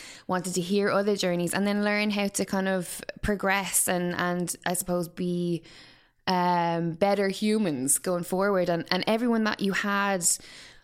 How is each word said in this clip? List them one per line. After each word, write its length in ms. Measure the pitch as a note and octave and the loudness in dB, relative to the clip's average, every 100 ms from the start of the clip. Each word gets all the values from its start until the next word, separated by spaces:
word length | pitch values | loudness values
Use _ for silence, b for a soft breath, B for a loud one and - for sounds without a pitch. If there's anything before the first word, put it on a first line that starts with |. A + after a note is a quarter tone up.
| B B - | B B -4
wanted 280 | F3+ F3+ F3+ | -2 -2 -2
to 60 | |
hear 280 | F3 G3+ G3+ | 0 2 2
other 260 | G3 G3+ G3+ | 2 2 2
journeys, 380 | F#3 F3 F3 | 0 0 0
and 120 | - G3+ | 0 0
then 200 | G3+ G#3 | 2 2
learn 240 | G#3 G#3+ | 2 0
how 180 | G3+ G3 | 0 -2
to 160 | - | -2
kind 240 | F#3+ G3 F#3+ | -2 -2 0
of 340 | F#3+ E3+ - - - | 0 -2 -10 -12 -6
progress 680 | - G3+ G3 G3 F3+ - - | -4 0 0 0 0 0 2
and, 280 | F3+ F3 F3 | 0 0 0
and 360 | F3 F3 E3+ - E3+ | 0 0 -2 -4 -4
I 80 | |
suppose 340 | F3+ - F3+ E3+ | -2 0 -2 -2
be, 560 | - F3+ F3 F3 E3 B B B B B _ - | -4 -2 0 -2 -2 B B B B B _ -2
um, 640 | F#3 F3+ F3 E3+ E3+ E3 | 2 4 2 2 0 -2
better 360 | D#3+ G3 G3+ G3 | 2 2 4 0
humans 680 | F#3+ G#3+ A3 G3 C3 C3+ - | 0 0 2 0 0 0 0
going 240 | F#3 F3 | 0 -2
forward. 440 | E3 F#3 G3+ F#3+ F3 | -2 0 2 2 2
And, 140 | E3+ D#3+ | 0 0
and 120 | F3+ - | 0 0
everyone 380 | A3 A#3+ A3+ G#3+ | 0 2 2 0
that 160 | - | 0
you 100 | G3 | 0
had 520 | F#3 G#3 G3+ G3+ F#3+ E3+ - B B B B | 0 0 0 0 0 0 -2 B B B B